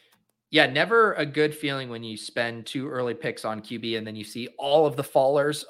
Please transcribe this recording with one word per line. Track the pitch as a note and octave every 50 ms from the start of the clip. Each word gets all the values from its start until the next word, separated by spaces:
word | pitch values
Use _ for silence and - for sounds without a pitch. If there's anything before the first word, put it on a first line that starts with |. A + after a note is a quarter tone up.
| _ _ _ _ _ _ _ _ _ _
Yeah, | D3+ D3+ D3
never | C3 C3+ D3 F3 F#3+ A#3 A#3 A3 G3+ -
a | - D3+
good | C#3+ C#3 D3+ D3+ D3+
feeling | D3+ - D3+ C#3+ C#3 C3+ C3 A#2+
when | A#2 A2+ A#2
you | A2 A2
spend | G#2+ - - - B2+ A#2 A#2 A#2 A#2 G#2+
two | - - C3+ C3 D3+
early | C3 B2+ B2 A#2+
picks | A2+ - - B2 A#2 - -
on | A2 A2 A2
Q | A2 - A#2+ A2
B | A2+ A#2 A2+
and | A2+ A2
then | A2 G#2+
you | A2
see | G2+ - - A#2 A#2+ - -
all | - C#3 C#3+ C#3+ D#3+ D#3
of | C#3+ B2+
the | A#2+
fallers | - - - C#3+ C3+ C3+ D3 C#3+ C#3+ D3 D3 - -